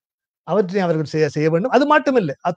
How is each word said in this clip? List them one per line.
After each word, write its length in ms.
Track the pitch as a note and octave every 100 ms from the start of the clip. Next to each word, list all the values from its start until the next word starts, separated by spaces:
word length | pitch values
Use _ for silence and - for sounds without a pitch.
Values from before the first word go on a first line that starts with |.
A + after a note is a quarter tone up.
| _ _ _ _
அவற்றை 400 | - G3 F#3 G3+
அவர்கள் 220 | F3 D#3+
செய்ய, 240 | D3 D#3 D3+
செய்ய 220 | D3+ D#3
வேண்டும். 200 | E3 A#3+
அது 140 | A#3
மட்டுமில்லை, 460 | D4 D4+ D4 B3+ D#3+ C3+
அது 140 | F3